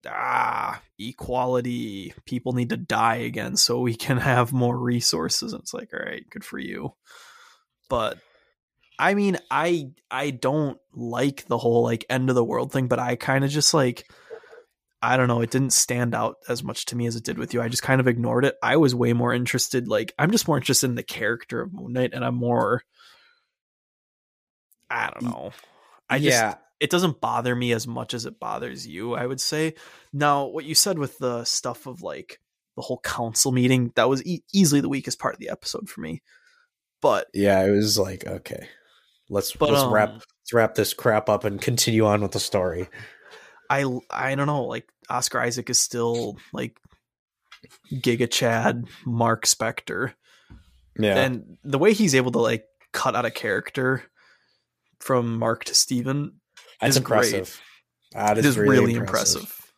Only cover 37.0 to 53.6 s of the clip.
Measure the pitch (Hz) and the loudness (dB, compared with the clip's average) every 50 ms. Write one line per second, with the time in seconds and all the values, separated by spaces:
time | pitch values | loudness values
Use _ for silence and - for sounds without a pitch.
37 | - 139 110 92 - - - 98 101 101 98 95 95 101 101 101 107 107 101 104 | 2 2 2 2 -2 -4 -2 2 4 4 4 6 4 4 4 4 4 2 2 0
38 | 95 95 95 90 - 87 92 92 _ - - - - - - _ _ _ _ _ | 0 -2 -4 -10 -10 -10 -10 -10 _ -12 -14 -14 -14 -16 -20 _ _ _ _ _
39 | _ _ _ _ _ _ 98 101 98 - - - 156 147 143 143 135 123 110 107 | _ _ _ _ _ _ -4 -2 -2 -2 -2 0 2 4 4 4 4 4 4 4
40 | 107 104 107 110 - _ _ _ _ - 120 117 110 107 - - 104 - - - | 4 2 -2 -14 -20 _ _ _ _ 2 4 4 4 4 2 0 0 0 -2 0
41 | - 123 107 107 - - 107 98 - 107 101 98 - - 123 117 - 120 113 110 | 2 2 2 4 4 2 0 2 0 -4 -4 -2 -2 -2 0 0 0 2 4 4
42 | 110 104 104 104 104 95 - - - - - 98 90 90 82 87 92 - - - | 4 4 4 2 0 -2 -4 -4 -4 -2 0 0 0 0 -2 -4 -8 -10 -12 -20
43 | 113 - - - _ - - - - - - - _ _ 135 139 139 131 123 123 | -20 -20 -20 -20 _ -20 -20 -20 -20 -20 -20 -20 _ _ 0 0 0 -2 -4 -6
44 | - _ - - 127 135 135 139 143 147 147 143 120 120 123 113 - _ _ _ | -8 _ -6 -4 -4 -2 -2 0 0 0 0 -2 -4 -4 -6 -8 -10 _ _ _
45 | _ - - 123 127 - - 123 120 120 120 127 117 - 120 - - - - 120 | _ -6 -4 -4 -2 -2 -2 0 -2 0 -2 -4 -6 -2 0 0 0 0 -2 -2
46 | 117 117 117 117 117 107 - - - - - - 131 117 _ _ _ _ _ _ | 0 0 0 -2 -4 -6 -8 -12 -16 -12 -8 -8 -8 -8 _ _ _ _ _ _
47 | _ _ _ _ _ _ _ _ _ _ - - - _ - _ _ - 147 131 | _ _ _ _ _ _ _ _ _ _ -20 -20 -20 _ -20 _ _ -10 -8 -2
48 | - 127 117 117 120 117 - - 131 117 113 113 113 - 120 120 120 - - - | 0 0 2 2 0 0 0 0 2 2 2 2 2 0 0 -2 -8 -10 -14 -12
49 | - 127 117 117 117 117 113 110 - - - - 113 113 - - _ - - 92 | -8 -4 0 2 2 2 2 2 2 0 0 0 -2 -4 -4 -6 _ -8 -6 -6
50 | 123 - - _ _ _ _ _ _ _ - - _ _ _ _ _ _ _ - | -6 -6 -8 _ _ _ _ _ _ _ -20 -20 _ _ _ _ _ _ _ 0
51 | 107 104 98 127 131 131 127 113 - - 87 _ _ 147 139 135 165 214 220 196 | 2 4 4 4 2 2 -2 -6 -10 -16 -20 _ _ -2 0 4 4 4 6 6
52 | 220 170 135 131 127 127 120 117 117 117 117 110 - _ _ _ _ _ - - | 4 4 4 4 2 2 0 2 2 2 0 -2 -6 _ _ _ _ _ -6 -2
53 | - 131 107 110 120 113 - - - 107 95 104 | 0 0 0 0 -2 -2 -4 -4 -4 -2 -2 -2